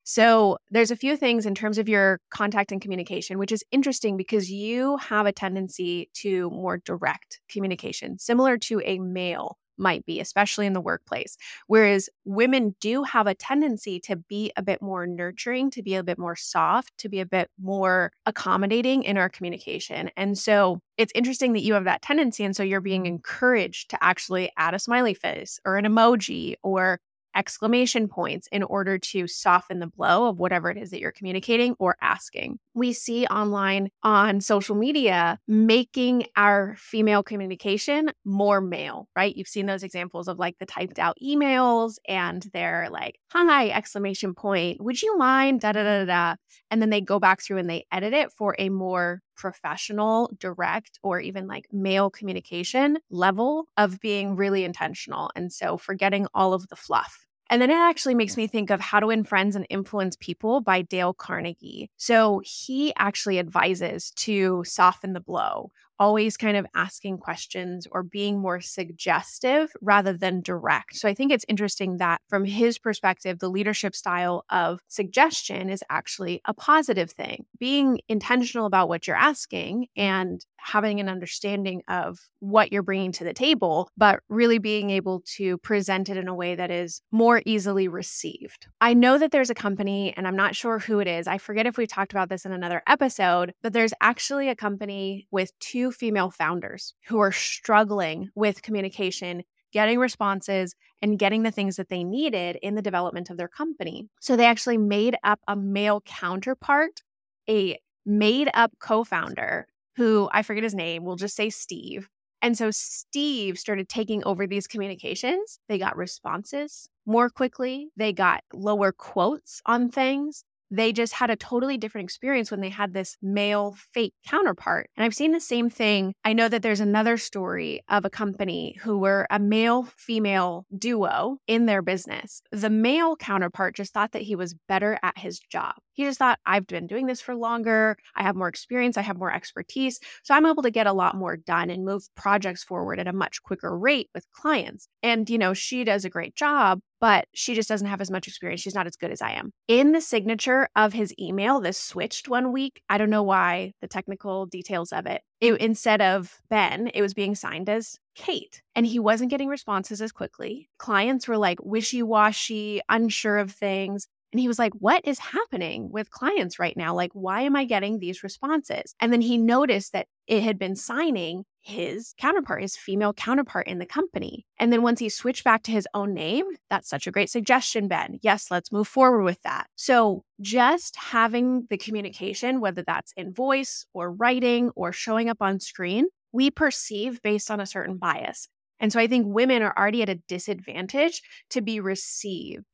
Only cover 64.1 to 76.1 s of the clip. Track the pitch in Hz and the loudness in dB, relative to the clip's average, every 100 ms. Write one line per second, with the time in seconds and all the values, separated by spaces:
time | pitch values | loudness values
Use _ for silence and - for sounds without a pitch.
64.1 | - - 196 190 180 175 - 180 - 190 | -8 -2 0 2 0 -2 4 4 4 -6
65.1 | 180 - 170 - - - _ _ - 208 | -8 -6 -2 -2 -4 -10 _ _ 2 2
66.1 | 214 220 - 220 202 - - 190 - 196 | 4 0 0 0 0 -2 -4 -4 -6 -10
67.1 | 185 - 165 - 185 180 180 165 185 180 | -10 -8 -10 -8 -10 -8 -10 -8 -6 -6
68.1 | 202 202 202 185 180 - - 170 165 190 | -4 -2 -2 -2 -4 -6 -8 -8 -6 0
69.1 | 165 - - 254 294 311 - 202 202 196 | 0 -2 -4 2 2 0 -2 4 4 4
70.1 | 175 185 185 170 175 - 143 - - 214 | 0 0 -2 -2 -2 0 0 0 -2 0
71.1 | 202 277 254 - 208 202 - 185 180 175 | 2 2 2 0 -2 -2 -2 -4 0 0
72.1 | 170 - 202 196 208 233 233 226 208 190 | 0 0 -2 0 2 2 2 -4 0 0
73.1 | 180 185 175 185 190 208 208 202 - 190 | 0 -4 -4 -2 -2 0 -2 -4 -4 -4
74.1 | 180 180 175 - 185 170 180 - - 190 | 0 0 -2 -2 0 0 -2 -8 -6 -2
75.1 | 262 320 - - 185 190 190 - 208 - | 4 4 2 -6 -6 -6 -6 -4 -6 -6